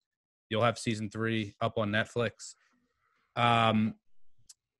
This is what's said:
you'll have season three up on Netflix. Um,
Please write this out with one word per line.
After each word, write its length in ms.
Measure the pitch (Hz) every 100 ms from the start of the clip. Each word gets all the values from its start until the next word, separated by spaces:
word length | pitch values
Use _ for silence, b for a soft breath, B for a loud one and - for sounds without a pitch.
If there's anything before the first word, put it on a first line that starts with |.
| _ _ _ _ -
you'll 140 | 107
have 160 | 117 110
season 320 | 120 107 107
three 440 | 110 113 113 107 -
up 160 | 113 -
on 140 | 104
Netflix. 640 | 107 113 120 113 - - - _ _ _ _ _ _ _ -
Um, 600 | 120 117 113 107 107 - _ - - - - - _